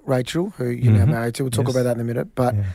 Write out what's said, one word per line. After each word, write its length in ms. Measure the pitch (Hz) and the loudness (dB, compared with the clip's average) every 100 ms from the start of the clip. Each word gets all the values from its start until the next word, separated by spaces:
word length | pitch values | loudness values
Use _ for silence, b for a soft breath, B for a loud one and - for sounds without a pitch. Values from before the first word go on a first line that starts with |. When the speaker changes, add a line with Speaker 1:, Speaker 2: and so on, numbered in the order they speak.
| - | -2
Speaker 1:
Rachel, 460 | 131 123 160 196 | -2 -2 -4 -4
who 160 | - 123 | -4 -6
you're 240 | 120 123 | 0 4
now 80 | 107 | 6
Speaker 2:
Mm-hmm. 100 | 101 | 4
Speaker 1:
married 240 | 117 117 117 | 2 -2 -4
to. 80 | |
We'll 80 | 131 | -2
talk 140 | - 123 | -2 0
Speaker 2:
Yes. 80 | 127 | 0
Speaker 1:
about 80 | |
that 120 | 123 117 | 0 -2
in 40 | |
a 40 | 117 | -2
minute. 280 | 120 - - | -4 -4 -2
But 200 | 123 107 | 0 0
Speaker 2:
Yeah. 80 | 98 | -2